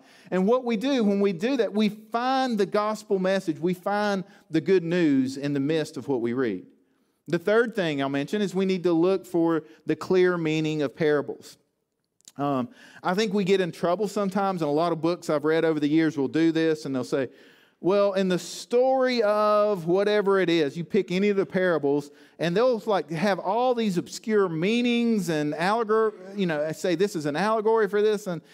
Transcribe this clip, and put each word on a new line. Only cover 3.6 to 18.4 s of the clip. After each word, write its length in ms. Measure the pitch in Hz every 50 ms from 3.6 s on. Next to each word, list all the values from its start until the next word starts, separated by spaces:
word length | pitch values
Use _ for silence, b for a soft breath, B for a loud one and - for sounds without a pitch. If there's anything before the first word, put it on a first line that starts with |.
| 151 180 180
find 500 | 180 - 202 202 208 208 208 202 190 180 B B B B B
the 120 | 151 160
good 220 | 143 - 196 185 165
news 520 | 165 170 180 170 151 139 131 131 127 135
in 180 | 139 135 147 143
the 60 | 139
midst 380 | 139 143 160 160 151 151 - 147
of 100 | 113 139
what 140 | 139 120
we 120 | 113 120 117
read. 320 | 131 135 117 101 90 - - _ _ _ _ _ _ _ _ _ _ _ -
The 120 | 156 170
third 360 | 170 202 208 226 240 247 196
thing 260 | 214 180 160 151 139
I'll 80 | 139 135
mention 320 | 139 139 143 147 - 214
is 140 | 208 180 -
we 100 | 185 196
need 180 | 190 190 185 165
to 100 | 180 175
look 320 | 160 165 185 190 190 170
for 380 | - - 170 165 165 165 156 151 B B B B
the 100 | - -
clear 420 | - - - 185 185 180 180 180 175
meaning 440 | 165 156 156 160 156 156 156 156
of 140 | 143 131 -
parables. 600 | - 170 151 147 147 131 - - - - - - _ _ _ _ _ _ _ _ _ _ _ _ _ _ - - -
Um, 320 | 143 143 143 131 123 120 B B B B B B B
I 120 | 160 185
think 180 | 190 226 220 180
we 100 | 208 196
get 160 | 175 196 190
in 120 | 185 170
trouble 360 | - - - 165 175 190 214 196
sometimes, 540 | - 214 202 196 185 208 196 196 190 175
and 80 | 160 147
a 40 | 143
lot 180 | 151 170 175
of 100 | 165 156
books 280 | 147 165 175 170 - -
I've 140 | 156 147 135
read 220 | 156 156 165 160
over 140 | 160 160 151
the 80 | 143 143
years 300 | 147 160 160 156 143 143
will 100 | 135 127
do 240 | 113 151 165 165
this, 340 | 160 160 165 160 156 156 -
and 100 | 147 135
they'll 80 | 127 123
say, 260 | 123 - - 131 117 B B B B B B B B B B
"Well, 320 | - 165 196 202 202 202 190
in 160 | 190 196 185
the 100 | 185
story 840 | 165